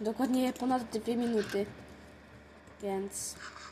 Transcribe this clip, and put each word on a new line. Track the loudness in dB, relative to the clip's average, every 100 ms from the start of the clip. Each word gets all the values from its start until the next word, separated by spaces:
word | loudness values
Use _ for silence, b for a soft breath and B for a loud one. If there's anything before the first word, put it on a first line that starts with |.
dokładnie | -2 2 4 4 4
ponad | 2 2 2
dwie | 2 -2 0 2
minuty, | 4 2 2 0 -2 -6 -16 -18 -18 -20 -20 -20 -20 -20 -20 -8
więc | -2 -2 -2 -6 -8 -8 -12 -12 -12